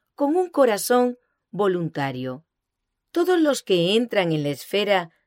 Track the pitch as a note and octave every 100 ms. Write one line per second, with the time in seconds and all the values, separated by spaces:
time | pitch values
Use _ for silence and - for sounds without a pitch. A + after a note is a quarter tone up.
0 | _ - C#4+ F4 F4+ C#4+ B3 G3+ - B3
1 | B3 B3 _ _ _ F3 G3+ F3 D#3+ D3
2 | C#3 B2+ C3 C3 _ _ _ _ _ _
3 | _ E4+ F4 F4+ D4+ C4 - F3+ E3+ A3
4 | A#3+ G#3 F3 D#3 C#3+ C#3+ - G3 G#3 F#3+
5 | E3 _